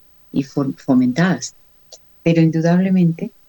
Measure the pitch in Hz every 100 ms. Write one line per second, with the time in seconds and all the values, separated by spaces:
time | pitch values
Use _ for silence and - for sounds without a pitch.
0 | _ _ _ - 139 147 139 - - 127
1 | 123 123 185 156 - _ _ _ _ -
2 | _ _ 165 165 160 160 165 180 190 185
3 | 170 165 220 _